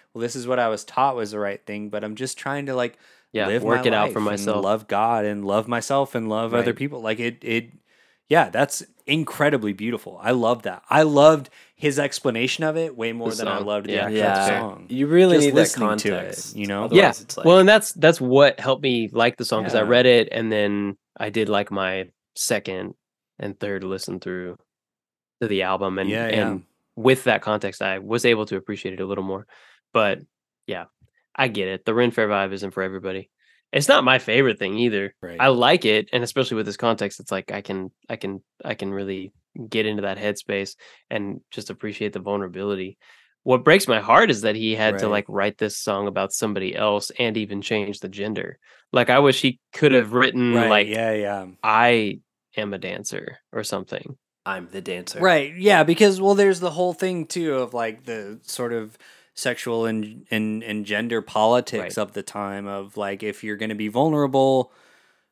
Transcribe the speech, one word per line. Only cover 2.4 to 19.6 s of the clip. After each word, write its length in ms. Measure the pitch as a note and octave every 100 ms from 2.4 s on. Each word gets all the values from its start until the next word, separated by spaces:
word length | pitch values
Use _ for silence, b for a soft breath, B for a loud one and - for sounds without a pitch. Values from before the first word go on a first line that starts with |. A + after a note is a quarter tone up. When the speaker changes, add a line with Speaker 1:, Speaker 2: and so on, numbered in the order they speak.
| C#3 C#3+ C#3+
Speaker 1:
to, 60 |
like, 240 | B2+ A#2+ - b b b A2
Speaker 2:
Yeah, 100 | G2
Speaker 1:
live 160 | A#2
Speaker 2:
work 180 | G#2+ A#2+
Speaker 1:
my 60 | B2
Speaker 2:
it 60 |
out 100 | G#2+ G#2+
Speaker 1:
life 80 |
Speaker 2:
for 60 | G#2+
Speaker 1:
and 60 | G#2+
Speaker 2:
myself. 380 | G2+ G2+ G#2
Speaker 1:
love 240 | F#2+ A2 G#2+
God 380 | G2+ A2+ A#2 G#2
and 200 | G#2 G2
love 220 | G#2 A2
myself 480 | A#2+ - C#3 C3+ B2
and 120 | A2
love 240 | G#2+ A2+
other 140 | A#2+ A#2+
Speaker 2:
Right. 40 | A#2
Speaker 1:
people. 260 | C#3 C3+
Like, 180 | A2 A2
it, 180 | A#2 A#2+
it, 300 | A#2 A2+ A#2 - _ _ _ _ -
yeah, 200 | D#3+ A2
that's 340 | A2 C#3+ - - _ -
incredibly 680 | D#3 D3+ - D3 C#3 G#2+
beautiful. 460 | G2 A2 A#2 - F2+
I 100 | G2+
love 320 | B2+ A2+ A#2+
that. 200 | G#2+ F2+ -
I 140 | D3
loved 460 | D#3 C#3+ D3+ D#3 C3+ b b b
his 220 | D3+ C#3
explanation 640 | C#3+ - C#3 A2+ B2+ - D#3+
of 100 | D#3+
it 220 | D#3+ B2
way 160 | A2+
more 160 | A#2 A#2
Speaker 2:
The 60 | A2
Speaker 1:
than 120 | A2
I 100 | F#2+
Speaker 2:
song. 60 | G2+
Speaker 1:
loved 180 | G#2 G2+
the 60 |
Speaker 2:
Yeah, 80 | G#2 G2+
Speaker 1:
actual 120 | G#2+
Speaker 3:
Yeah. 300 | G2+ G2 G2 -
Speaker 1:
song. 260 | G2+ G2 F2+
Speaker 3:
You 180 | B2 C#3+
really 300 | E3+ F#3 D#3
Speaker 1:
Just 80 | C#3+
Speaker 3:
need 60 |
that 40 | C3
Speaker 1:
listening 420 | - - G#2+ G#2+
to 80 | G#2
it, 20 | F#2
Speaker 3:
context. 380 | F#2+ F#2+ - -
Speaker 1:
you 100 | G2+
know? 160 | G2 A2
Speaker 3:
Otherwise 120 | F#3
Speaker 2:
Yeah. 120 | E3+ -
Speaker 3:
it's 140 | - -
like 80 | D#3+
Speaker 2:
Well, 140 | F#3
and 100 | F#3+
that's, 240 | G#3+ -
that's 260 | - D#3 D#3+
what 400 | B2+ C3+ C#3+ -
helped 240 | C#3+ C3+
me 260 | C#3+ A#2+ A2
like 240 | A2 A#2+ -
the 80 | A#2+
song, 180 | A2